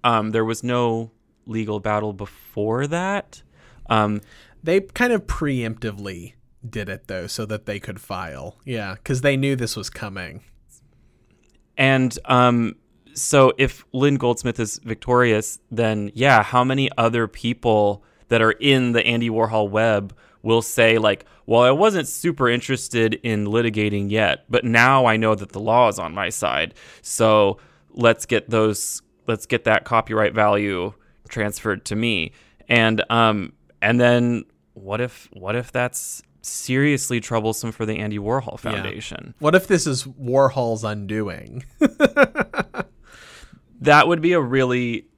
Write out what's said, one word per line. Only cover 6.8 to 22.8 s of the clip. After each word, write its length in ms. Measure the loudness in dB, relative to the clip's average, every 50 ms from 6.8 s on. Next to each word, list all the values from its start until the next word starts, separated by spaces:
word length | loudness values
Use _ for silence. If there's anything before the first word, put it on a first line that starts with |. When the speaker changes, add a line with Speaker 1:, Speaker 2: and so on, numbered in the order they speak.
| -8 -8
Speaker 2:
it, 180 | -10 -12 _
though, 200 | -10 -10 -10 -8
so 180 | -8 -8 -10 -8
that 220 | -8 -8 -10 _
they 120 | -10 -10 -10
could 220 | -10 -12 -14 -14
file. 560 | -12 -12 -10 -10 -10 -10 -12 -12 -14 -14 -16 _ _
Yeah, 300 | -10 -8 -8 -8 -8 -10 -12 _
'cause 180 | -4 -4 0
they 160 | 0 0 0
knew 180 | 2 0 -2 -2
this 200 | -2 -4 -6 -6
was 160 | -8 -10 -12
coming. 500 | -12 -12 -14 -12 -12 -12 -12 -12 -14 -18 _ _ _ _ _ _ _ _ _ _ _ _ _ _ _ _ _ _ _ _ _ _ _ _ _ _ _
Speaker 1:
And, 380 | 2 2 4 4 4 2 0 -2 -6 -4
um, 500 | 0 4 4 4 4 4 2 0 -2 -6 _ _ _ _ _ _ _ _
so 380 | -8 -4 2 4 6 6 6 6
if 260 | 2 -2 -2 -2 -8 -20 _
Lynn 260 | -2 0 2 2 2
Goldsmith 420 | 2 0 0 -2 -2 -4 -6 -4 -4
is 200 | -6 -6 -6 -12 _
victorious, 720 | -10 -10 -10 -2 0 2 4 4 4 2 0 0 -4 -12 -14 _ _
then, 400 | -4 -2 -2 -2 -2 -2 -6 -8 -4
yeah, 300 | 0 2 4 6 4 4
how 200 | 4 2 2 2
many 280 | 2 0 0 -2 -2 -2
other 300 | 0 0 0 2 0 -2
people 760 | -2 _ -6 -4 -4 -4 _ 0 2 2 4 4 2 0 -2 _ _ _ _ _
that 140 | _ 2 4
are 100 | 4 4
in 400 | 2 2 4 4 4 4 4 2
the 120 | 0 2 2
Andy 220 | 2 0 0 0 -2
Warhol 380 | 0 0 0 0 0 -2 -2 0
web 460 | 0 0 2 2 2 0 -2 -6 -14 _ _ _ _ _ -2
will 180 | 2 2 2
say, 360 | 2 -2 0 4 4 4 4 4
like, 260 | 4 2 0 0 -6 _ _ _ _
"Well, 140 | 2 4 6
I 100 | 6 6
wasn't 360 | 6 4 4 2 2 0 -4
super 400 | -6 -8 -4 -4 -4 -2 0 0 2
interested 680 | 2 0 -2 -4 -6 -6